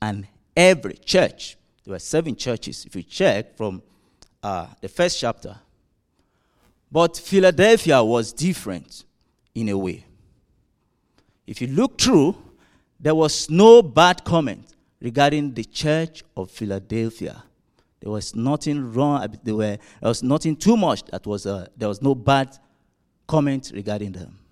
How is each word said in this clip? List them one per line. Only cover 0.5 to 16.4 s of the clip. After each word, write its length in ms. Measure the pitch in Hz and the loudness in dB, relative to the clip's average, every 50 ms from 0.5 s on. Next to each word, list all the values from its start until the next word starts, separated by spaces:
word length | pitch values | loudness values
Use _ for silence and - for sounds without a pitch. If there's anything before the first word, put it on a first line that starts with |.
| - | 2
every 380 | 165 180 185 185 135 - 95 - | 4 6 6 4 2 -2 -12 -12
church. 640 | - - - - 185 143 - - - - - - _ _ _ _ _ - | -12 -6 0 2 2 2 0 -2 -8 -18 -18 -20 _ _ _ _ _ -16
There 80 | 101 | -14
were 60 | 95 90 | -14 -12
seven 380 | - - 151 160 165 151 107 | -10 -6 -4 -4 -4 -4 -8
churches. 500 | - - 127 113 - - - - - - | -8 -6 -8 -8 -8 -8 -12 -14 -16 -16
If 100 | - - | -14 -14
you 60 | 92 | -14
check 520 | - - - - 190 165 98 104 113 - _ | -14 -10 -4 0 0 0 0 0 -4 -10 _
from, 280 | - 110 101 92 87 - _ _ _ _ _ _ _ _ _ _ _ | -8 -8 -8 -8 -10 -16 _ _ _ _ _ _ _ _ _ _ _
uh, 260 | - 101 95 87 85 - - - | -10 -8 -8 -8 -10 -12 -16 -18
the 80 | - 98 | -18 -10
first 320 | - - 175 175 - - | -4 -2 -2 -2 -2 -4
chapter, 400 | 131 117 113 - - 95 98 - _ _ _ _ _ _ _ _ _ _ _ _ _ _ _ _ _ _ _ _ _ _ _ _ _ - | -6 -6 -6 -8 -12 -20 -20 -20 _ _ _ _ _ _ _ _ _ _ _ _ _ _ _ _ _ _ _ _ _ _ _ _ _ -4
but 240 | 139 156 170 165 - | 0 2 2 2 0
Philadelphia 880 | - - - 190 196 185 185 160 151 196 220 226 - - 170 139 127 113 | -6 -8 -2 2 4 4 4 6 6 4 6 6 4 4 4 4 4 4
was 300 | 110 120 117 110 117 - | 4 2 0 -2 -4 -6
different 680 | - 151 185 170 - - 107 92 80 67 _ - - - _ _ _ _ _ _ _ _ _ - | -4 -2 -2 -2 -4 -6 -10 -10 -10 -12 _ -20 -20 -20 _ _ _ _ _ _ _ _ _ -8
in 160 | 110 113 104 | -6 -4 -4
a 80 | 98 98 | -2 -2
way. 260 | 95 92 - - - _ _ _ _ _ _ _ _ _ _ _ _ _ _ _ _ _ _ _ _ _ _ _ _ _ _ _ _ | -4 -4 -8 -10 -14 _ _ _ _ _ _ _ _ _ _ _ _ _ _ _ _ _ _ _ _ _ _ _ _ _ _ _ _
If 160 | - - - | -16 -12 -10
you 60 | 123 131 | -8 -4
look 300 | 135 185 262 269 - - | -2 0 -2 -2 -2 -2
through, 380 | - 254 269 156 135 170 220 - - - _ _ _ _ _ _ _ _ _ _ | 0 4 4 4 4 2 0 -4 -12 -20 _ _ _ _ _ _ _ _ _ _
there 140 | 156 151 156 | -2 -2 0
was 340 | 160 160 151 - - - - | 2 0 0 -2 -4 -6 -2
no 340 | 160 180 208 226 233 240 | 4 8 10 10 10 10
bad 400 | 190 143 113 151 175 180 180 - - | 8 6 4 4 4 4 4 0 -4
comment 500 | - 170 165 147 120 95 - - _ _ _ _ _ _ - | -2 -2 0 0 -2 -6 -10 -16 _ _ _ _ _ _ -12
regarding 540 | - 120 113 139 143 143 151 151 147 139 120 | -10 -6 0 2 2 2 2 0 -4 -6 -6
the 100 | 117 107 | -10 -12
church 580 | - - - 160 151 151 160 165 160 156 - - _ - | -10 -10 -6 -2 -2 -2 -2 -4 -6 -12 -18 -20 _ -14
of 140 | - | -12